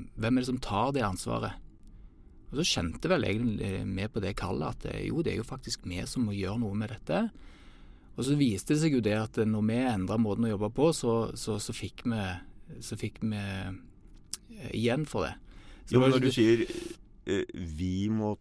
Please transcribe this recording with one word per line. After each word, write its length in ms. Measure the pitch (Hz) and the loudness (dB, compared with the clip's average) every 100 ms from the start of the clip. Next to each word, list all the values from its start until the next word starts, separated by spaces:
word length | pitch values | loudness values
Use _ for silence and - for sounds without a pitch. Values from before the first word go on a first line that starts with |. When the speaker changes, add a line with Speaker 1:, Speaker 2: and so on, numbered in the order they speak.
| - - | -6 -2
Speaker 1:
hvem 220 | 113 127 | 2 2
er 20 | |
det 80 | 123 | 2
som 80 | 131 | -2
tar 380 | - 98 127 139 | 0 0 2 2
det 80 | 104 | 0
ansvaret? 640 | - - 117 110 - - - - - - - - - - | -2 -2 -2 -2 -6 -14 -20 -20 -20 -20 -20 -20 -20 -8
Og 80 | 127 | -2
så 80 | 175 | 0
kjente 400 | - 85 80 165 | 0 -2 -2 0
vel 200 | 180 - | 2 2
egentlig 400 | 104 120 101 101 95 98 | 2 0 0 -2 -2 -4
vi 220 | 95 104 | -4 -4
på 120 | 113 | -2
det 100 | 92 - | -4 -2
kallet 320 | 90 113 151 | -2 -2 -2
at, 140 | - - | -4 -6
eh, 140 | - 101 | -4 -2
jo, 100 | - | -2
det 140 | 160 95 | 0 -2
er 20 | |
jo 20 | - | -4
faktisk 400 | 131 - - 92 | -8 -8 -8 -6
vi 160 | 90 - | -6 -4
som 160 | - 110 | -2 -2
må 80 | |
gjøre 240 | 98 95 110 | 0 -2 -2
noe 160 | 120 110 | -2 -2
med 100 | 107 | -4
dette. 300 | 110 - 175 226 - - - - - - - - - | -6 -2 0 0 -4 -18 -20 -20 -20 -20 -20 -14 -4
Og 80 | 123 | 2
så 80 | 147 | 4
viste 340 | 135 98 - | 4 2 2
det 80 | 151 | 2
seg 160 | 160 131 | 4 4
jo 60 | 107 | 4
det 80 | 104 | 2
at 180 | 110 - 110 | 0 0 2
når 220 | 110 107 | 4 2
vi 80 | 117 131 | 2 2
endret 320 | 104 92 110 110 | 0 2 2 2
måten 240 | 101 117 | 2 0
å 20 | 101 | 0
jobbe 160 | 104 | 0
på, 160 | 110 156 156 | 2 2 4
så, 160 | 123 113 113 113 | 2 2 0 -4
så, 220 | - 104 | -4 -4
så 140 | - 113 | -4 -6
fikk 260 | 95 - 123 | -8 -6 -4
vi, 140 | 113 95 90 - - - 120 | -2 -2 -4 -10 -18 -16 -14
så 160 | - 107 | -10 -6
fikk 240 | 107 - | -6 -4
vi, 220 | 113 104 101 | -4 -2 -4
eh, 1300 | 95 95 95 - - - - - - - - 131 | -4 -6 -8 -14 -20 -20 -20 -12 -12 -12 -14 -8
igjen 320 | - 117 135 151 | 0 2 2 0
for 240 | 107 78 | -2 -2
det. 60 | - - - - - - | -6 -14 -20 -20 -18 2
Så 80 | |
Speaker 2:
Jo, 60 | 120 | 6
Speaker 1:
det 20 | |
var 60 | 131 | 8
Speaker 2:
men 100 | 131 | 6
når 80 | 131 | 4
du 20 | |
Speaker 1:
litt 80 | 123 | 6
Speaker 2:
sier, 260 | 113 117 - - - - - - - | 8 6 4 -4 -10 -12 -20 -12 -2
eh, 160 | 98 - - 85 78 | -2 -2 -6 -8 -4
«vi 320 | 92 92 104 | -2 0 0
må 240 | 110 107 104 | 0 0 -4